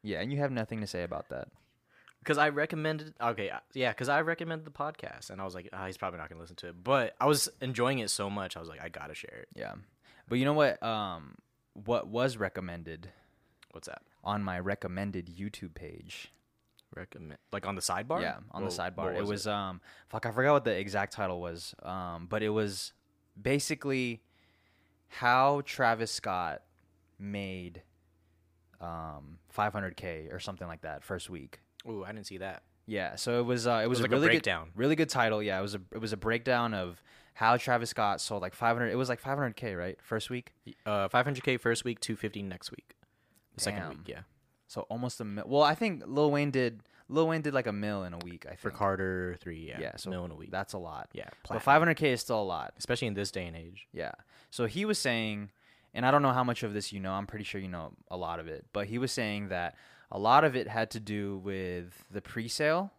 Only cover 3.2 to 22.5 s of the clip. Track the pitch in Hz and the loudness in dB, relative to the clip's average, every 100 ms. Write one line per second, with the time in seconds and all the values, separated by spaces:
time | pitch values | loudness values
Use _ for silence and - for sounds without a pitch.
3.2 | 120 110 98 58 _ - 127 104 127 143 | 0 0 -4 -6 _ 0 0 0 2 2
4.2 | 160 165 165 160 156 - 147 156 - - | 2 -2 -4 -6 -10 -6 -6 -6 -12 -12
5.2 | - 95 98 90 90 92 95 92 95 87 | -14 -8 -8 -8 -12 -8 -8 -6 -6 -6
6.2 | 78 82 85 90 - 87 90 139 117 - | -12 -12 -16 -14 -14 -10 2 2 2 2
7.2 | 135 143 - - 127 120 120 135 107 - | 4 4 2 -4 -6 2 2 2 0 -2
8.2 | 101 101 95 87 82 78 82 80 73 76 | -2 -2 -6 -8 -10 -10 -12 -10 -10 -12
9.2 | - 58 - - 53 50 101 _ _ - | -12 -14 -16 -10 -8 -10 -16 _ _ -20
10.2 | - 123 135 151 143 - 113 110 101 87 | -2 2 4 6 4 4 -2 -2 -2 -6
11.2 | 71 50 _ _ _ - 104 120 - 113 | -12 -20 _ _ _ -12 0 0 0 0
12.2 | 131 117 98 - 90 85 82 80 90 - | 0 2 -2 -2 -8 -8 -10 -12 -14 -20
13.2 | _ _ _ _ - - - - _ _ | _ _ _ _ -20 -16 -14 -14 _ _
14.2 | - 104 98 90 92 101 95 90 101 92 | -4 -2 -2 -2 -2 -2 -2 -4 -4 -4
15.2 | 87 85 101 - 92 - 82 82 - - | -8 -8 -8 -8 -14 -12 -14 -14 -14 -16
16.2 | - _ _ _ _ _ _ - 90 - | -16 _ _ _ _ _ _ -14 -14 -14
17.2 | 80 73 _ 101 95 98 - 92 117 165 | -16 -16 _ -6 -4 -2 0 -2 0 -2
18.2 | 85 60 113 90 98 90 90 85 87 90 | -2 -4 -10 -6 -4 -2 -4 -2 -2 -2
19.2 | 101 104 107 104 95 90 - - - 113 | -2 -2 0 -2 -2 -6 -14 -20 -8 -4
20.2 | 120 110 135 147 120 95 98 101 98 - | -2 4 6 6 6 0 0 -2 -2 -2
21.2 | 98 90 87 85 - - - 92 90 85 | -2 -2 -4 -8 -12 -12 -8 -6 -6 -8
22.2 | 87 107 107 | -4 0 2